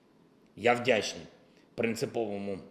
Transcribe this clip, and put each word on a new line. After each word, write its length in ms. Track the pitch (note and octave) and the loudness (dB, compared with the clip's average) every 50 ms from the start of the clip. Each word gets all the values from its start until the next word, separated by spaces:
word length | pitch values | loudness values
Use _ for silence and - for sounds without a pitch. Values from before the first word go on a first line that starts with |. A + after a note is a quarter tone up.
| _ _ _ _ - _ _ _ _ _ _ | _ _ _ _ -20 _ _ _ _ _ _
Я 180 | - G2 A#2 B2 | 2 4 4 4
вдячний 520 | A#2+ A#2 B2+ A#2+ G#2 - - - F2+ D#2 - - - - - _ - - _ _ | 4 4 4 4 4 2 -2 -6 -10 -14 -16 -20 -20 -20 -20 _ -20 -20 _ _
принциповому 840 | - A2+ A#2 A2 - B2+ A2 A2 A#2+ A2+ G#2 G2+ G2 G2+ G2+ G2 F2 - - | -2 -2 -2 -2 -2 -4 -4 -2 -4 -4 -2 -4 -6 -6 -6 -8 -8 -10 -12